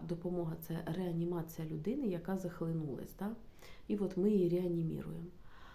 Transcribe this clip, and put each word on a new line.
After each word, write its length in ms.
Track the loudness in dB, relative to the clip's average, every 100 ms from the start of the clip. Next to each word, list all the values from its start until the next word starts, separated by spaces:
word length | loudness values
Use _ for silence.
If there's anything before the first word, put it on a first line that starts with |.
| -4
допомога, 480 | -2 -2 0 -2 -2
це 240 | -4 -4 -2
реанімація 800 | 0 0 2 2 0 -2 -6 -4
людини, 380 | -2 0 0 0
яка 320 | 0 0 0
захлинулась, 760 | -2 -2 0 0 -2 -4 -8 -6
да? 180 | -6 -6 -10 -16 -14 -10 -2
І 80 | 2
от 200 | 2 4
ми 140 | 6
її 180 | 8 6
реаніміруємо. 800 | 4 4 2 2 -2 -4 -6 -8 -12 -16 -14 -16